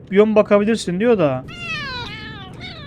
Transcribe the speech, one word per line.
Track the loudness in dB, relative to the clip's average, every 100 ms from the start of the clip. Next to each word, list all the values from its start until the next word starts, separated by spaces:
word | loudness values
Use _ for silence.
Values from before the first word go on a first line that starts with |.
| 0
yön | 4 6 4
bakabilirsin | 4 4 4 0 -2 0
diyor | 2 4
da. | 2 0 -8 -12 -8 -8 -6 -8 -10 -12 -14 -14 -16 -16 -16 -16